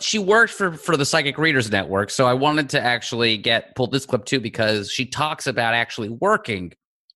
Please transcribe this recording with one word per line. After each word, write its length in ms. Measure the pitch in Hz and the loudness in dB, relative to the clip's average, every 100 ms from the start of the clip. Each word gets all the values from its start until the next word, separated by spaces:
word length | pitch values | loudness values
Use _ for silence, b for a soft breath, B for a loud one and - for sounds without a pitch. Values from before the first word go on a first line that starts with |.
she 180 | - 214 | -4 0
worked 340 | 185 220 220 | 4 4 4
for, 200 | - 190 | 0 -4
for 240 | 156 - 151 | -2 0 0
the 80 | |
Psychic 340 | 135 160 143 139 | 2 0 0 0
Readers 320 | 160 135 110 | 2 2 2
Network, 400 | 101 82 98 104 | 0 0 -2 0
so 160 | - 127 | 2 2
I 80 | |
wanted 340 | 127 147 151 139 | 4 2 2 0
to 100 | 147 | 0
actually 540 | 120 120 - 117 117 107 | 0 -2 -2 0 0 2
get, 400 | 117 113 - - | 2 0 0 -4
pull 100 | 123 | -2
this 200 | 135 - | -2 -2
clip 180 | 120 | -4
too, 160 | - 135 | 0 -2
because 500 | 110 113 110 107 98 | -2 -2 0 0 -2
she 160 | - 123 | -6 -6
talks 400 | - 151 160 139 | -4 -4 -4 -4
about 260 | 120 117 | -2 0
actually 340 | 117 117 - 107 | 0 -2 -6 -8
working 640 | 117 196 214 214 98 87 - _ _ _ | -4 0 0 -2 -6 -8 -16 _ _ _